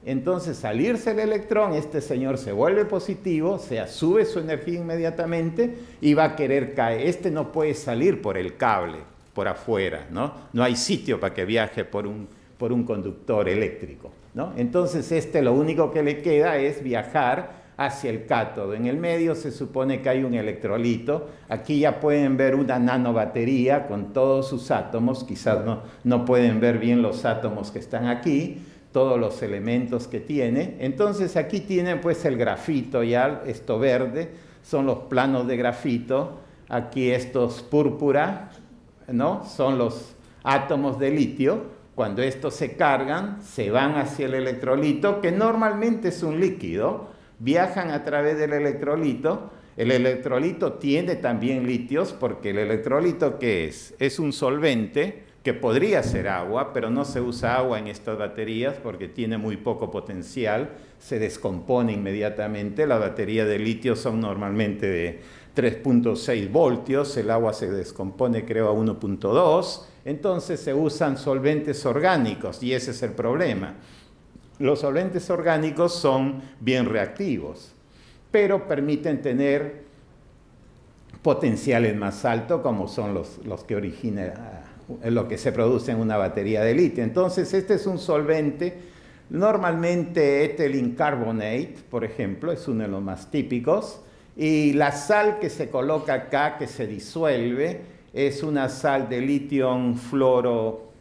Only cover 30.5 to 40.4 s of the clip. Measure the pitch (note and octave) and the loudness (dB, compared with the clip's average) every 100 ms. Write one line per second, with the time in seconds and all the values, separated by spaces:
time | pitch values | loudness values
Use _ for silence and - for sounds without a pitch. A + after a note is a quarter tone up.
30.5 | B2+ F#3 - C3 C#3 G#3 G3+ F#3 F3+ D#3 | 0 -2 -4 -4 0 0 2 0 0 0
31.5 | G3+ - F#3 F3+ E3 E3+ E3 D#3+ B2 A2+ | -2 0 0 0 0 0 0 0 2 0
32.5 | G2+ - D3 A#2+ B2+ A#2 A#2+ C3+ D3+ C#3 | 0 -2 -2 0 0 2 4 2 0 -6
33.5 | A2+ - A2+ C3+ B2 B2+ C3 E3 - - | -8 -4 2 4 2 0 -4 -8 -10 -20
34.5 | - - D3 C3+ A#2 - B2+ C3+ C3 B2 | -20 -4 0 0 0 0 2 2 2 0
35.5 | B2 A#2+ A#2+ D3 A#2 A#2+ C3 C#3+ E3 - | 0 0 0 0 -2 0 -2 -2 -8 -18
36.5 | - - A#2+ A#2 - B2+ B2 A#2+ C3+ A#2+ | -20 -6 -6 -4 0 2 2 0 0 0
37.5 | A#2 - D3+ C#3+ - C#3+ C#3 D#3+ G3 - | -2 0 2 2 2 2 4 2 -2 -10
38.5 | - - - - - - B2 C#3+ G3+ - | -18 -20 -20 -20 -20 -6 0 0 -2 -6
39.5 | - C3+ C3 A#2 - - - - - | -2 0 2 0 -2 -14 -20 -20 -8